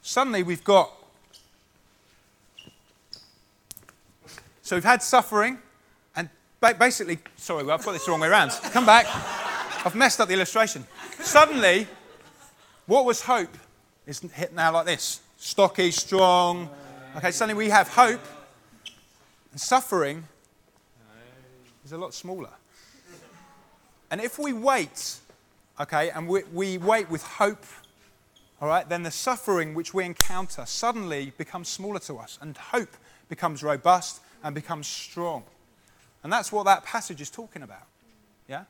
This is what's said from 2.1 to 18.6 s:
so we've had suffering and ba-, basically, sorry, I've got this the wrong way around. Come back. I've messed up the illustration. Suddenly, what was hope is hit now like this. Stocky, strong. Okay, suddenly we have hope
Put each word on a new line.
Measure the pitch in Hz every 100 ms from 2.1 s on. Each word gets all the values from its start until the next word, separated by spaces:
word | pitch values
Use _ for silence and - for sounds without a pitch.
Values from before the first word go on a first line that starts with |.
| _ _ _ _ - - _ _ _ _ - _ _ _ _ _ - - _ _ _ - - - _
so | - 180
we've |
had | 190 247
suffering | - 254 - 214 220 254 - _ _ _ _ -
and | 170 _ _ _
ba-, | 226 202
basically, | 247 - 175 170 - -
sorry, | - 165 139
I've | 156 220
got |
this | 175
the | -
wrong | 160
way | 160
around. | 202 147 - 277
Come | 240 226
back. | 226 226 - - - - - - - 180
I've | 196
messed | 262 -
up | 208
the |
illustration. | 190 180 220 220 143 123 - - -
Suddenly, | 320 294 302 285 196 185 220 - - - - _ - _ _ _ -
what | 240 247
was | 226
hope | - 247 175 - - _ _ _ -
is | 143
hit | 175 - 170
now | 170 165
like | 165 165
this. | 147 - - _ _
Stocky, | - - 190 - 180
strong. | 160 - 190 185 180 175 175 170 - - - - 156
Okay, | 180
suddenly | 180 220 208
we | 214
have | 208 185
hope | - 247 240 - - - _